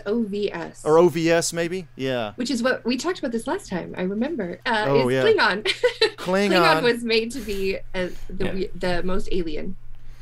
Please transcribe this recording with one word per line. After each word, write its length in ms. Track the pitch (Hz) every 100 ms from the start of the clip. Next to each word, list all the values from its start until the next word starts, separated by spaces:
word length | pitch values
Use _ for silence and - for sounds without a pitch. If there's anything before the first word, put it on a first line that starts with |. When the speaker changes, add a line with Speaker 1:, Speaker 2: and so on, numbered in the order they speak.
| -
Speaker 1:
O 160 | 240
V 280 | 208 202 202
S. 320 | 170 156 -
Speaker 2:
Or 140 | - 160
O 100 | 175
V 220 | 156 160
S 220 | 170 160
maybe? 340 | 170 170 185 156 -
Yeah. 380 | 131 123 107 -
Speaker 1:
Which 140 | 247
is 120 | 247
what 220 | 254 -
we 120 | - 254
talked 200 | 339 370
about 140 | 269
this 140 | 226 254
last 220 | 370 -
time, 260 | 180 170 -
I 60 |
remember. 580 | 185 208 262 320 175 180 254
Uh, 180 | 220 -
Speaker 2:
Oh, 220 | 139 127
Speaker 1:
is 60 |
Speaker 2:
yeah. 80 | 131
Speaker 1:
Klingon. 400 | 415 403 226 185
<laughs> 520 | 392 - 494 - 440 -
Speaker 2:
Klingon. 340 | 175 190 202
Speaker 1:
Klingon 320 | 185 165 160
was 200 | 240 240
made 280 | 233 226 226
to 80 | 262
be, 380 | 214 202 190 - -
uh, 140 | 185 180 - -
the 160 | 185
Speaker 3:
Yeah. 80 | 202
Speaker 1:
we-, 160 | 190 180
the 280 | 175 180 175
most 260 | 180 214 -
alien. 420 | 202 160 147 170 - - - - -